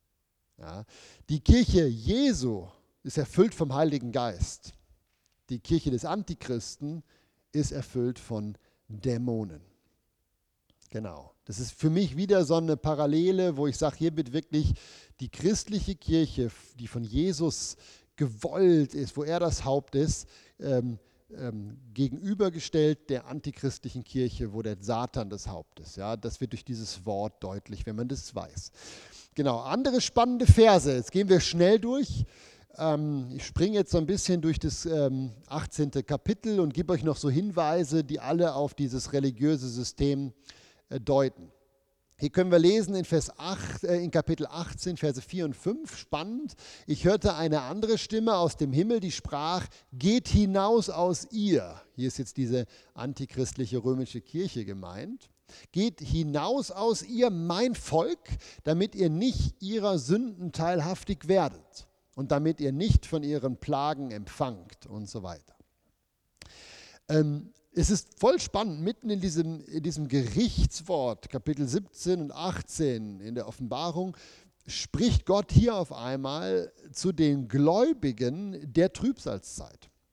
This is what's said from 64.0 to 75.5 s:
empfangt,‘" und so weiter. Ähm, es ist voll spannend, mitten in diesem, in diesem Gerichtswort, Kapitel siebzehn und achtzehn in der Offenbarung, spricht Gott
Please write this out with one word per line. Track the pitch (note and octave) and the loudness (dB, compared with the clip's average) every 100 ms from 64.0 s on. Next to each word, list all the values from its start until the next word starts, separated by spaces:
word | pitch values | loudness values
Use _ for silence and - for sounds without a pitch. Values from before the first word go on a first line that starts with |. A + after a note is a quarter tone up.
| C3+ | -6
empfangt,‘" | G#2+ G2+ - C3+ G#2 F2+ - B2 | -10 -10 -6 -6 -6 -14 -20 -14
und | G#2 G#2+ | -12 -10
so | A#2 | -10
weiter. | F#2 E2 - _ _ _ _ _ _ _ _ _ - - - - - - - | -10 -12 -18 _ _ _ _ _ _ _ _ _ -20 -20 -20 -20 -20 -16 0
Ähm, | D#3 D3+ D3 - - _ - | 2 2 0 -8 -20 _ 0
es | E3+ | 2
ist | G3 - - | 2 -2 0
voll | A#3+ F4 | 4 4
spannend, | - G3+ G#3+ D3+ | 2 -2 -2 -2
mitten | E3 - A3+ | -4 -4 -4
in | G#3 | -2
diesem, | F#3 D#3 D#3+ D#3+ - | 0 0 -2 -4 -8
in | D#3 | -6
diesem | D#3+ D3+ D3 | -4 -4 0
Gerichtswort, | C#3 A#2+ B2 A#3 - - - D#3+ E3+ B2+ A2 - | 0 2 2 2 4 2 0 -4 -2 -2 -4 -8
Kapitel | C3 - C#3+ C#3 | -6 -4 -2 0
siebzehn | D#3 G3 - F3 F3+ | -2 -4 -6 -2 -2
und | D3 | -2
achtzehn | C3 F3+ E3 - - D3+ A#2 G#2+ G2 | -6 -6 -6 -6 -2 0 0 -4 -10
in | G#2 | -8
der | A#2+ G#2+ | -8 -8
Offenbarung, | - B2 B2 E3+ E3 F#3 E3 - - - _ - | -8 -6 -4 -4 -4 -6 -8 -16 -20 -20 _ -12
spricht | - - - A3+ - - | -10 -6 0 2 2 2
Gott | G3 G#3 | 0 4